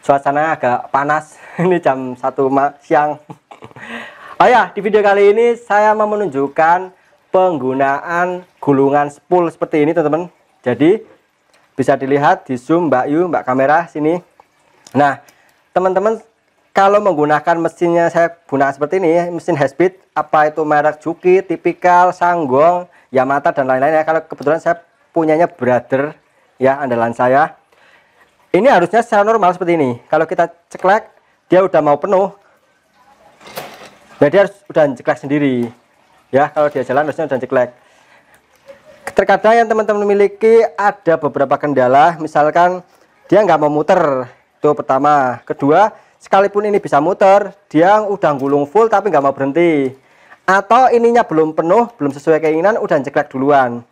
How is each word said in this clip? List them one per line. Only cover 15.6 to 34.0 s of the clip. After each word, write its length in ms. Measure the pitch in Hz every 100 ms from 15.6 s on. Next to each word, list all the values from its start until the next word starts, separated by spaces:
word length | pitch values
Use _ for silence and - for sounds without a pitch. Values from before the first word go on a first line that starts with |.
| _ -
teman-teman, 460 | 185 185 208 226 _ _ _ _ _ -
kalau 240 | 196 202
menggunakan 560 | 208 156 147 151 160 170
mesinnya 480 | 165 - 175 170 170
saya 240 | 165 170 - _
gunakan 240 | 135 139
seperti 320 | 139 147 185
ini, 320 | 180 170 175 170
mesin 240 | - 156
high 80 | 139
speed, 320 | - 180 - _ -
apa 320 | 151 160 151
itu 160 | 151
merek 400 | 156 151 147 151
Juki, 400 | - 170 185 185
Tipikal, 720 | 190 165 180 170 180 175 180 170
Sanggong, 720 | 175 175 147 127 160 175 175 _ _
Yamata, 400 | 131 131 139 156
dan 160 | 156 131
lain-lain, 320 | 131 139 160
ya. 40 | 156
Kalau 140 | 160
kebetulan 400 | - 147 135 160
saya 160 | 165 170 _ _ _
punyanya 400 | - 160 156 170
Brother, 640 | - 120 123 - 131 147 156 _ _ _ _
ya, 220 | 131 139
andalan 320 | 143 120 117
saya. 480 | 117 127 135 160 - _ _ _ _ _ _ _ _ _ 175
Ini 160 | 240
harusnya 320 | 220 170 220
secara 240 | 226 208 208
normal 240 | 226 180
seperti 240 | 175 175 170
ini. 240 | 135 120 _
Kalau 160 | 156
kita 240 | 160 180 170 - _
ceklek, 380 | - 185 214 - _ _ _ _
dia 140 | 180 190
udah 160 | 170
mau 160 | 151 143
penuh. 340 | 190 190 196 - _ _ _ _ _ _ _ _ _ _ - - - - - _